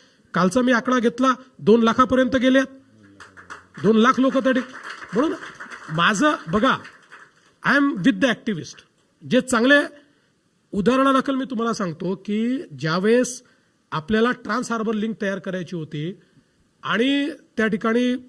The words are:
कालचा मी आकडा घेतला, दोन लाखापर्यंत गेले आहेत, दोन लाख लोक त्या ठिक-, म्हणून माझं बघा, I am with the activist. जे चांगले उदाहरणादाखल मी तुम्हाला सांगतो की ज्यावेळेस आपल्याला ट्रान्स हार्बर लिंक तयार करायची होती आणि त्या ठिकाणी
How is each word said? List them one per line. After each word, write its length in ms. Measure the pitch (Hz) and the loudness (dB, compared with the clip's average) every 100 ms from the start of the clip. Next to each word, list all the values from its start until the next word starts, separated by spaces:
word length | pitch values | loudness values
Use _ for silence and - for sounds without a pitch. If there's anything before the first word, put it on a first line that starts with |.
| _ _ _ | _ _ _
कालचा 280 | 170 180 254 | 0 2 2
मी 100 | 247 | 2
आकडा 260 | 233 254 254 | 2 2 0
घेतला, 360 | 226 240 262 254 - - | 0 2 0 0 -6 -2
दोन 240 | 147 233 | 4 6
लाखापर्यंत 540 | 226 220 254 262 254 262 | 6 4 4 4 2 2
गेले 220 | 262 262 | 4 4
आहेत, 180 | 262 - _ _ - - - - - - _ - | 2 -8 _ _ -20 -20 -20 -20 -20 -20 _ -2
दोन 140 | 165 220 | 2 4
लाख 240 | 240 254 | 4 4
लोक 120 | 262 | 2
त्या 200 | 262 262 | 2 0
ठिक-, 640 | 254 240 - - - - 202 | 0 -2 -12 -18 -18 -6 -2
म्हणून 140 | 311 - - - - - - | -2 -2 -12 -18 -18 -16 -6
माझं 380 | 160 180 202 302 302 160 | 0 2 4 2 0 -2
बघा, 240 | 202 247 180 - - _ - - _ _ _ - | 0 0 0 -6 -20 _ -20 -20 _ _ _ 0
I 100 | 277 | 2
am 80 | |
with 300 | 285 226 208 | 2 0 0
the 140 | 190 247 | 2 0
activist. 540 | - - 165 - - - _ _ _ 143 | -2 -4 -6 -8 -18 -20 _ _ _ -2
जे 100 | 247 | 0
चांगले 400 | 247 233 254 285 320 - _ _ _ _ _ _ _ | 2 0 4 4 2 -8 _ _ _ _ _ _ _
उदाहरणादाखल 640 | 196 202 262 269 262 269 | -2 0 2 4 2 0
मी 100 | 262 | -4
तुम्हाला 280 | 262 226 233 | -4 -4 -4
सांगतो 420 | 220 180 151 180 | -4 -6 -6 -8
की 440 | 190 208 208 233 262 - 131 | -8 -6 -4 -2 -4 -8 -8
ज्यावेळेस 640 | 156 175 208 240 247 - _ _ _ _ - | -4 0 2 2 0 -6 _ _ _ _ -10
आपल्याला 380 | 156 156 220 240 | -8 -2 0 0
ट्रान्स 420 | 247 214 233 233 | -2 -6 -6 -4
हार्बर 220 | 233 220 | -4 -4
लिंक 220 | 220 226 - | -4 -4 -4
तयार 160 | 196 196 | -6 -6
करायची 380 | 190 185 160 175 | -8 -8 -8 -10
होती 400 | 151 151 160 - _ _ _ _ _ _ | -8 -8 -10 -12 _ _ _ _ _ _
आणि 480 | - 196 262 285 285 - _ - | -4 0 0 0 -2 -8 _ -4
त्या 100 | 220 | -2
ठिकाणी 500 | 220 226 233 247 247 | 0 0 0 0 -2